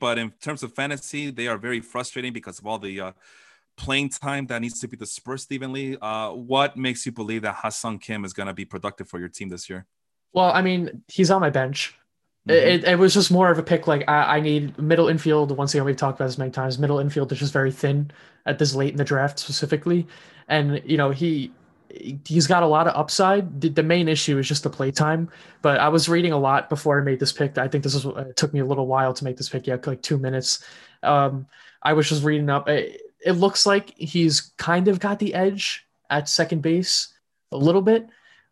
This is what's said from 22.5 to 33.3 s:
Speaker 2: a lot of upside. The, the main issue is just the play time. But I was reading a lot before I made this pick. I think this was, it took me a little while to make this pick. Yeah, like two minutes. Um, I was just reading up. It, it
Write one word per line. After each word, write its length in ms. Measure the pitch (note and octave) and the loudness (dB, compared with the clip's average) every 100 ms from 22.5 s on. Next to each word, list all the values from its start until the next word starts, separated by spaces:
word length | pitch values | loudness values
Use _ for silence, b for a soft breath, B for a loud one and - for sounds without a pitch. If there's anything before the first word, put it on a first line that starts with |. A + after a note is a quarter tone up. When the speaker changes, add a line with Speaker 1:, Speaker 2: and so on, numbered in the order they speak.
| F3+ | 4
Speaker 2:
a 20 | E3+ | 4
lot 220 | D3+ E3 | 4 2
of 80 | - | 0
upside. 640 | D3+ - F#3 G3+ F#3 C#3 | -2 2 4 2 0 -2
The, 80 | D#3+ | 0
the 140 | D3+ | 2
main 240 | D#3 F3 D#3+ | 2 2 2
issue 300 | D3+ - C#3 | 0 0 0
is 100 | C3+ | 0
just 160 | D3 | -2
the 60 | - | -2
play 200 | - C3+ | -4 -2
time. 400 | C#3 D3+ D#3+ E3 B B B | 0 2 0 -2 B B B
But 160 | D3 C#3 | 2 4
I 100 | D3+ | 4
was 200 | D#3+ E3 | 4 4
reading 240 | E3+ F3 | 2 2
a 60 | D3 | 2
lot 300 | C3+ C3+ - | 2 2 0
before 320 | D3 D3+ C#3+ | -2 2 2
I 40 | |
made 160 | C#3 C3 | 2 0
this 120 | C3+ | -2
pick. 240 | - C#3+ C#3+ | -2 -2 -2
I 100 | C3 | -2
think 160 | D3 | -2
this 100 | C#3 | 0
was, 100 | C#3 C3+ - C3+ | -2 -4 -8 -8
it 100 | - | -2
took 160 | D3 | -2
me 60 | C#3+ | 0
a 60 | C3 | 0
little 220 | C#3 C3 | 0 0
while 260 | C3 C3 | 2 0
to 100 | B2+ | -2
make 120 | C#3 B2+ | -6 -6
this 120 | C#3 | -8
pick. 180 | C3 C3+ | -6 -4
Yeah, 80 | B2+ C#3+ | -4 -4
like 160 | B2+ | -8
two 160 | - C#3+ | -4 -2
minutes. 460 | C3 C3 B2+ - B B B B | -2 -2 -2 -4 B B B B
Um, 420 | C3+ C#3+ C#3 C3+ C3 b b b | 2 2 2 -2 -10 b b b
I 100 | D3 | 0
was 160 | D#3 D3 | 2 2
just 160 | D3+ | 0
reading 260 | D3+ D3+ D3 | 0 0 0
up. 180 | C#3 D3 | 0 0
It, 320 | D3 - - - _ | 0 -2 -8 -20 _
it 80 | F3 | -2